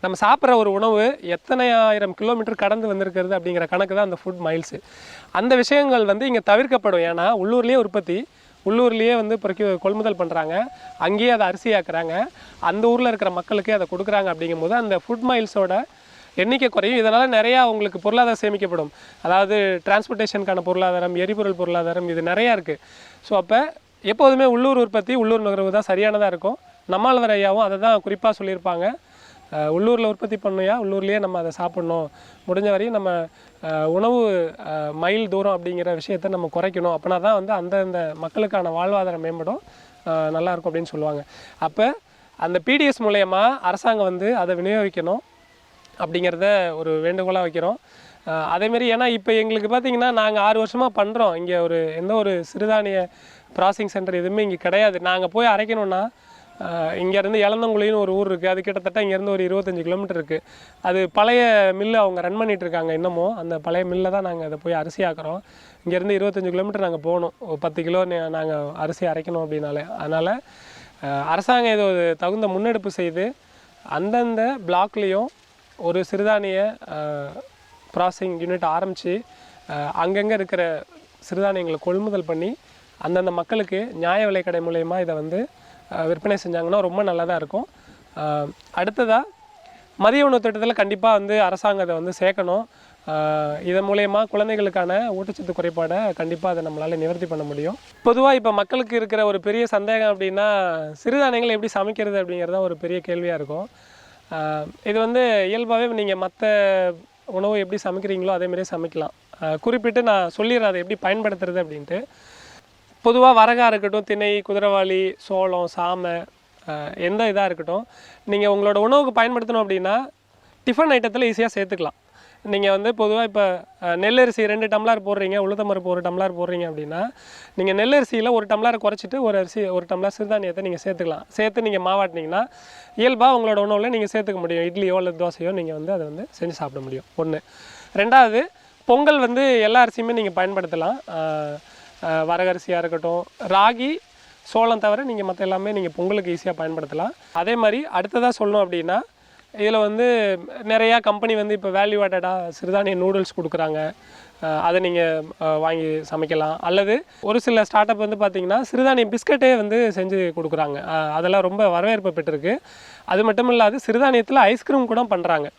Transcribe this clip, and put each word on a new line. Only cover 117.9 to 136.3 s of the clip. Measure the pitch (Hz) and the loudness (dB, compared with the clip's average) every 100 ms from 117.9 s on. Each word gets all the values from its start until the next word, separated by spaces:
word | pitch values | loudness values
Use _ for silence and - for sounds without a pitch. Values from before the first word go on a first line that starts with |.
| - - - | -20 -20 -18
நீங்க | - 202 202 | -4 0 2
உங்களோட | 202 202 202 | 2 2 2
உணவுக்கு | 220 285 269 226 | 4 4 4 2
பயன்படுத்தணும் | 233 247 226 226 208 | 2 0 -2 -2 0
அப்படின்னா | 190 185 220 269 _ _ _ _ _ - | -2 0 -2 -4 _ _ _ _ _ -4
டிஃபன் | 247 311 | 2 4
ஐட்டத்துல | 262 226 226 240 | 4 2 0 0
ஈஸியா | 220 226 - | 2 -2 0
சேர்த்துக்கலாம். | 190 185 160 - _ _ - _ | -4 -4 -6 -8 _ _ -20 _
நீங்க | 208 202 196 196 | -4 0 2 2
வந்து | 214 226 | 0 0
பொதுவா | 214 214 | 0 0
இப்ப, | 226 208 196 180 - _ | 0 2 2 0 -8 _
ஆ, | 180 | -4
நெல்லரிசி | 175 202 247 247 220 214 | 0 2 4 4 4 0
ரெண்டு | 214 220 | 0 0
டம்ளர் | 208 220 220 196 | 0 2 0 0
போடுறீங்க, | 202 190 202 196 | -2 -2 -2 -2
உளுத்தம்பருப்பு | 208 208 190 | -2 -2 -2
ஒரு | 180 180 | -2 -2
டம்ளர் | 175 180 190 175 | -2 -2 -2 -2
போடுறீங்க | 175 180 170 | -6 -4 -6
அப்படின்னா, | 156 151 165 226 - - - - | -6 -8 -6 -6 -8 -20 -20 -14
நீங்க | - 190 196 226 | -2 0 2 4
நெல்லரிசியில | 285 247 226 226 | 4 2 0 2
ஒரு | 233 208 | 0 0
டம்ளரை | 214 233 233 | 2 2 2
குறைச்சிட்டு | 208 208 185 262 | -2 -4 -8 -2
ஒரு | 233 196 | 0 0
அரிசி, | 180 220 | -2 -4
ஒரு | 196 180 175 | -2 -2 -4
டம்ளர் | 185 190 - | -2 -4 -4
சிறுதானியத்தை | 208 214 190 175 | -2 -2 -2 -6
நீங்க | 190 170 | -6 -6
சேர்த்துக்கலாம். | 196 180 170 156 - | -6 -4 -4 -6 -8
சேர்த்து | - 214 208 | -2 -2 0
நீங்க | 226 196 180 | -2 0 0
மாவாட்டினீங்கன்னா | 196 190 165 160 180 254 - - - - - | 0 0 -4 -4 -4 -4 -8 -20 -20 -16 0
இயல்பா | 240 247 247 | 2 6 6
உங்களோட | 254 220 208 | 6 2 2
உணவுல | 202 208 226 | 2 2 0
நீங்க | 240 208 | 0 -2
சேர்த்துக்க | 220 208 190 | -2 -2 -4
முடியும். | 170 170 | -2 -2
இட்லியோ | 170 180 190 185 | -2 -2 0 0
அல்லது | 180 165 175 | -2 -2 -4
தோசையோ | - 170 | -2 -4
நீங்க | 190 160 | -4 -4
வந்து | 156 160 | -6 -4
அதை | 190 151 | -4 -4
வந்து | 151 220 | -10 -14